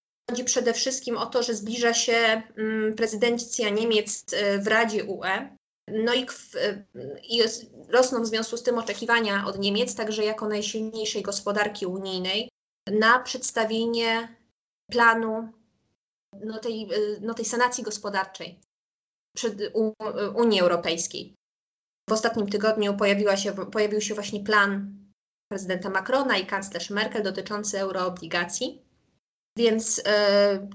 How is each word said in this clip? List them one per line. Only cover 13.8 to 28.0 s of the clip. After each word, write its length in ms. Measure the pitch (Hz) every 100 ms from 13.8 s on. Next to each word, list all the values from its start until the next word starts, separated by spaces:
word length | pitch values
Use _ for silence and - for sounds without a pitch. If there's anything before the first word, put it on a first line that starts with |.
| 233 233 233 226 233 - _ _ _ _ -
planu, 600 | 240 233 226 226 220 226 - _ _ _ _ _ _ _ 196 214
no, 140 | 220
tej, 240 | 240 220
e, 360 | 196 208 208 202
no, 120 | 220
tej 120 | 226 214
sanacji 380 | 240 247 247
gospodarczej 760 | 214 - 208 196 190 - 165 - _ _ _ _ _ _ _ -
przed 260 | 226 196 208
U-, 200 | 220 220 - 214 - 202 208
Unii 260 | 233 196
Europejskiej. 720 | 180 170 170 165 - - - - _ _ _ _ _ _ -
W 40 |
ostatnim 360 | 220 226 226 202
tygodniu 480 | 208 220 220 202 202
pojawiła 400 | 202 202 208 196
się, 160 | 202
pojawił 480 | 190 175 220 208 214
się 120 | 208
właśnie 300 | 208 202 202
plan 520 | 202 208 202 196 202 - - _ _ _ -
prezydenta 380 | 196 185 185 196
Macrona 480 | 196 196 262 262 196
i 80 | 190
kanclerz 440 | 196 202 - -
Merkel 340 | 208 214 226
dotyczący 560 | 196 196 190 208 208 196
euroobligacji. 1000 | 196 185